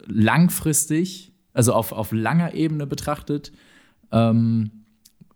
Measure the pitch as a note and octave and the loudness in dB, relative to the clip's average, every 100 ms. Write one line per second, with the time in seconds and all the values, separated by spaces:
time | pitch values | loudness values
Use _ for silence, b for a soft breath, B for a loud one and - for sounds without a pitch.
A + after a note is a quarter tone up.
0 | - G#2+ G#2+ C3 F3 - D#3+ D3 - D#3 | -6 2 4 6 4 2 -2 -2 -2 -2
1 | F3+ - - _ _ - A2+ A2 A2 - | -2 -8 -20 _ _ 0 2 2 -2 -6
2 | G2+ A2 A2 E3 E3+ - D#3+ D#3 C#3 C3+ | -6 -4 0 0 0 -2 -4 -4 -6 -8
3 | - D3 - D3 - b b b b b | -6 -8 -6 -8 -8 b b b b b
4 | _ A#2 A2+ A2+ A2+ A2+ G#2+ - _ _ | _ 0 2 2 2 0 -2 -8 _ _
5 | _ _ _ | _ _ _